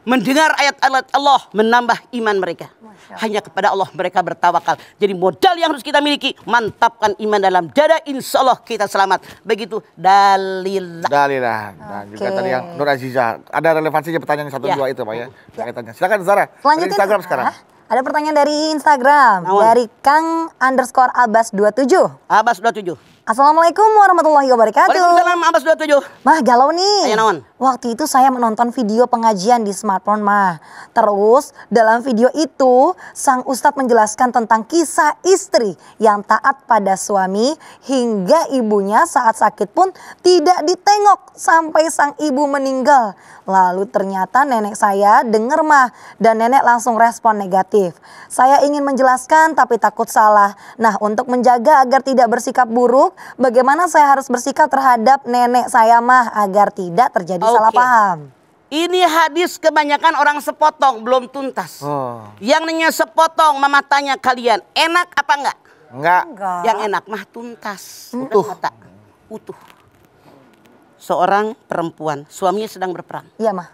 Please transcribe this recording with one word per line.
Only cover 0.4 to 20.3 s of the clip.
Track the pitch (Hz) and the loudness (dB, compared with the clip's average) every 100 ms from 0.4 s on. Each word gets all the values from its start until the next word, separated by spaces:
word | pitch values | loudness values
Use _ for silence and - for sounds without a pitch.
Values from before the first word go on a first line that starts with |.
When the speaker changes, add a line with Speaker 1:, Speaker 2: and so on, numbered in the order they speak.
| 311 - | 2 0
Speaker 1:
ayat-ayat | 277 277 262 262 254 | -2 0 -2 -2 -2
Allah | 269 285 254 - | -2 2 0 -2
menambah | 190 220 240 240 214 _ 247 | -2 2 2 0 -4 _ -6
iman | 220 202 | -4 -4
mereka. | 180 160 147 | -4 -10 -16
Speaker 2:
Masya | _ - 196 _ | _ -20 -20 _
Allah. | 92 | -10
Speaker 1:
Hanya | 220 208 | -6 -6
kepada | - - 196 | -6 -4 -2
Allah | 196 185 | -2 -6
mereka | 151 180 185 170 | -6 -4 -4 -4
bertawakal. | 165 175 170 - 156 - _ | -2 -2 0 -4 -6 -8 _
Jadi | 202 | -4
modal | 185 185 165 381 | -2 -4 0 0
yang | 349 330 | 0 -4
harus | 294 277 | -4 -2
kita | 294 | 0
miliki, | 294 294 262 - - | 0 -2 -4 -8 -2
mantapkan | 233 214 - 233 - 214 196 | -2 -2 -2 -2 0 -4 -4
iman | 214 208 | -4 0
dalam | 190 180 165 | 0 0 -2
dada, | 269 311 320 | 0 2 0
insya | 285 269 - - | -2 -10 -6 0
Allah | 262 233 | 0 0
kita | _ 226 202 | _ -6 -4
selamat. | 202 196 180 - - | -2 0 -2 -6 -20
Begitu | 185 214 208 214 _ | -8 -6 -6 -12 _
dalillah. | - 175 202 196 196 190 190 185 196 180 170 175 | -2 2 4 4 2 0 -6 -6 -6 -8 -10 -2
Speaker 3:
Dalillah. | 143 139 135 120 110 104 98 | 0 0 0 -4 -4 -8 -16
Dan | - 101 101 | -16 -16 -16
juga | 104 196 | -10 -6
Speaker 2:
Oke. | 190 | -4
Speaker 3:
tadi | 190 | -4
yang | - 175 | -6 -8
Nur | 170 143 | -6 -4
Aziza, | 139 131 127 117 82 | -4 -4 -4 -4 -6
ada | _ 147 160 156 | _ -4 0 0
relevansinya | 156 131 131 160 | -2 -4 -4 -8
pertanyaan | 143 147 147 | -4 -6 -6
satu | 135 123 | -8 -6
Speaker 1:
Ya. | 160 | -4
Speaker 3:
dua | 135 | -4
itu, | 131 | -6
Pak, | 110 | -10
ya? | 117 120 _ _ | -10 -12 _ _
Speaker 2:
Ya. | - | -14
Speaker 3:
Kaitannya. | 165 127 113 | -12 -12 -16
Silakan, | 113 185 214 | -6 -4 -2
Zara. | 180 196 151 | 0 0 -2
Dari | _ | _
Speaker 2:
Selanjutnya, | 285 311 359 - | -2 -2 -2 -2
Speaker 3:
Instagram | 196 208 | 0 -2
Speaker 2:
Zara, | 170 | -2
Speaker 3:
sekarang. | 139 226 - _ _ _ | -4 -4 -8 _ _ _
Speaker 2:
ada | 226 | -4
pertanyaan | 262 294 302 294 | -2 -4 -2 0
dari | 285 302 311 | 0 0 -4
Instagram, | 311 311 285 262 294 254 190 | -2 0 2 4 4 4 2
Speaker 1:
Naon? | 175 202 | 0 2
Speaker 2:
dari | 220 233 226 _ | 4 2 0 _
Kang | 269 302 330 | 0 2 0